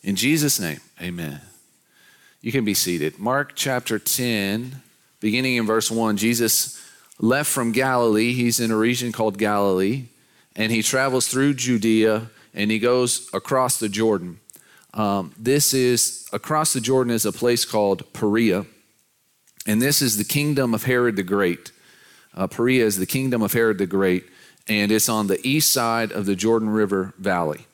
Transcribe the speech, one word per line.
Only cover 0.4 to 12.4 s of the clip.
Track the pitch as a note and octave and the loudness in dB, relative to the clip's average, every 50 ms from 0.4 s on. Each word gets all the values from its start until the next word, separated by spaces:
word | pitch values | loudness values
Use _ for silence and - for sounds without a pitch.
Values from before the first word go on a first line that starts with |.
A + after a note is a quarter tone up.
| D3+ C#3+ - - | 2 0 0 0
name, | G2 E2 D2+ D2 - _ _ - | -2 -4 -6 -6 -10 _ _ -10
amen. | E2+ F2+ F2 F2 E2 D2+ C#2+ D2 - - - _ _ _ _ _ _ _ _ _ _ _ _ _ _ _ _ _ | -10 -8 -8 -6 -8 -8 -10 -12 -16 -20 -20 _ _ _ _ _ _ _ _ _ _ _ _ _ _ _ _ _
You | - A2+ | -10 -4
can | A2+ C3+ A2+ | -2 -2 0
be | G#2 G2 | 0 0
seated. | - - F#2 F2 E2+ D2+ D#2+ - - | 0 -2 -2 -2 -2 -2 -4 -6 -4
Mark | G2 A#2 B2+ C#3 C#3+ - - | -4 -2 -2 -2 -2 -4 -6
chapter | - - C#3+ C3 B2+ - - A#2 G#2+ | -6 -4 -2 -2 -4 -2 -4 -6 -4
ten, | - - - - B2+ A#2+ A#2 G#2+ G2 G2 G2+ A2 B2 B2+ C3+ C3 - _ _ _ _ _ _ _ | -4 -4 -4 -2 -2 -2 0 0 0 -2 -2 -4 -6 -8 -12 -16 -20 _ _ _ _ _ _ _
beginning | - G#2+ G#2+ B2 C3 C3 B2+ | -4 -2 -2 0 0 0 0
in | A#2+ A2+ | 0 0
verse | G#2 A2 A2+ G#2 - | 2 0 0 0 -2
one, | A2+ A2+ A2+ A2 G#2+ | -2 0 0 0 0
Jesus | G2 G#2 A2+ A#2+ A#2 A#2 A2 - - - - - - - - - - _ _ - _ | 0 0 0 0 2 0 0 0 0 -2 -4 -8 -16 -20 -20 -20 -20 _ _ -10 _
left | - A2+ B2 C#3+ D3 - | 0 2 2 2 0 -2
from | - C#3 B2 A#2 | -2 -2 -2 0
Galilee. | A2 B2 C3 C3 C3 B2 A#2+ A#2 G#2+ G#2+ A2 A#2+ B2 | 0 0 2 2 2 2 4 4 4 4 2 0 0
He's | B2+ A#2+ A#2+ A2+ A#2 | 0 0 0 0 0
in | A#2+ A2+ A2+ | 0 0 2
a | |
region | A2 A2 A#2+ B2 A#2+ B2 A#2+ A2 | 2 2 2 0 0 -4 -6 -2
called | - A2 A2 G2 G2 | -2 -2 -2 0 0
Galilee, | A2 G#2 G#2 G#2 G2+ G2+ F#2+ F#2 F#2+ G2 A#2+ C#3 B2+ A#2 _ _ _ _ _ _ _ _ _ | 0 0 2 2 2 2 2 2 2 0 -2 -4 -6 -12 _ _ _ _ _ _ _ _ _
and | - A2 A2 A2+ | -6 -4 -2 0
he | A2+ G#2+ | 0 0
travels | - - C3 C3+ C#3 B2+ B2+ A#2 - | 0 0 0 0 2 0 0 -2 0
through | B2 C3 C3+ C#3+ C#3+ | 0 2 2 2 0
Judea, | B2+ A#2+ B2+ B2 A2+ G2+ A2+ A2 A2 A2 A2 G#2+ A2 A2 A#2 _ - | 0 0 0 0 2 2 2 4 4 4 4 2 0 -2 -8 _ -20